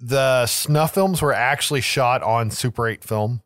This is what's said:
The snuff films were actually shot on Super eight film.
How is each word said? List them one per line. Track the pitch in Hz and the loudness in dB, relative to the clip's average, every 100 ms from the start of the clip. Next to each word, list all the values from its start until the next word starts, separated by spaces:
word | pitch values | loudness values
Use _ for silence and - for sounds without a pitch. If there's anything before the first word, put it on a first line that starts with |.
The | 120 135 131 127 117 | -4 0 2 2 2
snuff | - - 151 156 | -2 0 2 2
films | 196 190 170 | 2 0 0
were | 147 | 0
actually | 107 123 143 - 143 | 0 0 0 -2 -2
shot | - - 123 127 | -2 0 2 2
on | 95 117 110 | 0 0 -2
Super | - 127 117 117 | -2 -4 -2 -4
eight | 107 | -4
film. | - 107 107 120 | -4 -2 -2 -4